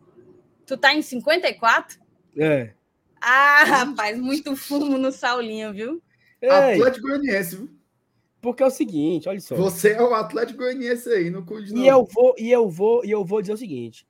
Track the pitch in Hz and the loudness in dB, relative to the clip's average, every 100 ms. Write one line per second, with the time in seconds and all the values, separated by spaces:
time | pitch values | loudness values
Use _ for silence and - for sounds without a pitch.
0 | _ _ - _ _ _ - 262 269 302 | _ _ -20 _ _ _ -12 0 2 2
1 | 294 247 240 339 349 214 226 269 - - | -2 -6 -2 0 -2 0 0 0 -2 -14
2 | _ _ _ 143 156 143 113 _ _ _ | _ _ _ -2 0 0 -2 _ _ _
3 | _ _ 233 262 285 294 302 277 262 240 | _ _ 2 4 6 6 6 2 0 -4
4 | 214 233 254 294 294 277 - 285 294 262 | -6 -6 -6 -6 -6 -10 -6 -4 -2 -2
5 | 262 269 269 247 233 220 220 196 226 330 | -2 -4 -4 -4 -6 -8 -10 -10 -10 -10
6 | - _ _ _ 247 285 269 202 247 254 | -14 _ _ _ 4 6 6 4 2 0
7 | 269 285 277 196 175 185 277 _ _ _ | -4 -4 -2 -2 -4 -10 -16 _ _ _
8 | _ _ _ _ 233 240 262 254 262 160 | _ _ _ _ -8 0 0 0 -4 -2
9 | 151 175 170 196 - 147 185 175 208 214 | -2 -2 -6 -10 -6 -2 -2 0 0 2
10 | 240 220 - 285 240 226 254 262 240 240 | 2 0 -2 -6 -6 -6 -6 -6 -4 -6
11 | 240 220 170 185 175 220 202 220 262 269 | -2 -2 -2 -6 -12 -14 -8 2 6 6
12 | - 226 254 247 226 247 220 160 208 240 | 4 4 2 2 2 2 2 0 0 0
13 | 202 214 180 214 196 214 240 131 117 - | 0 -4 -2 -4 -4 -8 -10 -12 -12 -16